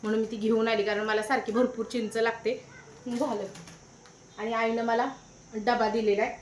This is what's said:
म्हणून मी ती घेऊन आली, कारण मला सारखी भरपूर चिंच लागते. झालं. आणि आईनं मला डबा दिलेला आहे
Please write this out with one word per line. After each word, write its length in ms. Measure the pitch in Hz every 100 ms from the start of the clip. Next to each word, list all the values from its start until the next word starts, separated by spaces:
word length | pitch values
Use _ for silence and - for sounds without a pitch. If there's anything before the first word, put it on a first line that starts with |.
म्हणून 160 | 214 220
मी 60 | 220
ती 60 | 226
घेऊन 300 | 220 220 226
आली, 160 | 220
कारण 220 | 202 208 214
मला 180 | 214
सारखी 280 | 214 262 -
भरपूर 340 | 220 247 - 220
चिंच 320 | 247 214 226
लागते. 480 | 226 226 214 247 - - - - 254
झालं. 360 | 240 294 208 196 - - - - - - - - -
आणि 160 | 214
आईनं 300 | 226 226 226
मला 240 | 233 233 269 - - - -
डबा 360 | 220 208 240 220
दिलेला 320 | 226 214 196
आहे 100 | 359 -